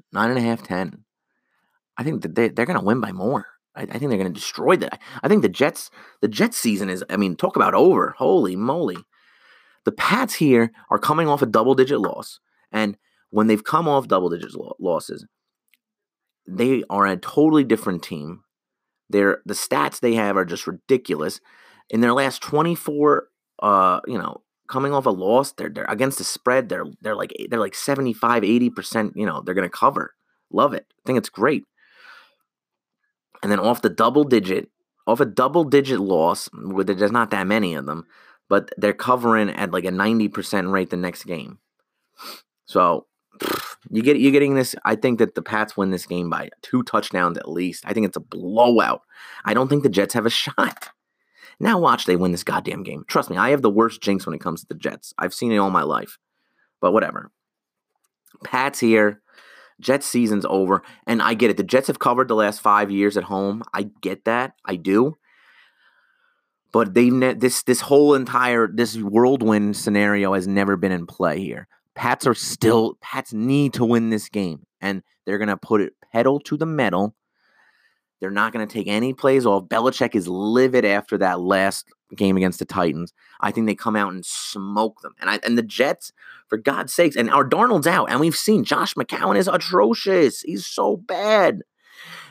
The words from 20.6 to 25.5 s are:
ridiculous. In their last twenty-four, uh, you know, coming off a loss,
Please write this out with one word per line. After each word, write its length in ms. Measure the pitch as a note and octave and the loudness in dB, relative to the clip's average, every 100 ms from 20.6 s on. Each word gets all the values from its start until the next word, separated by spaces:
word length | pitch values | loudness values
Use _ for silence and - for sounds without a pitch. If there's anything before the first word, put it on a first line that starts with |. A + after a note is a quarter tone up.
| - | -8
ridiculous. 760 | F2 - C3 - D#2 D#2 - _ _ _ _ - | -8 -2 -2 0 -6 -6 -8 _ _ _ _ -6
In 140 | A2+ | 0
their 100 | A#2+ | 2
last 300 | B2+ C#3 - | 2 0 -4
twenty-four, 840 | - D3 E3+ E3+ - D3 D3 C#3+ - _ _ - | -4 0 0 -2 -4 0 2 2 -2 _ _ -2
uh, 400 | G#2 G2 F#2 F2+ - | 2 4 4 2 -2
you 120 | A#2 | -8
know, 240 | D2+ - _ _ - | -8 -10 _ _ -10
coming 240 | C3 C#3 | -4 -2
off 140 | C#3+ B2+ | 0 0
a 40 | |
loss, 420 | F#2 F#2+ B2 C#3 | 0 2 2 2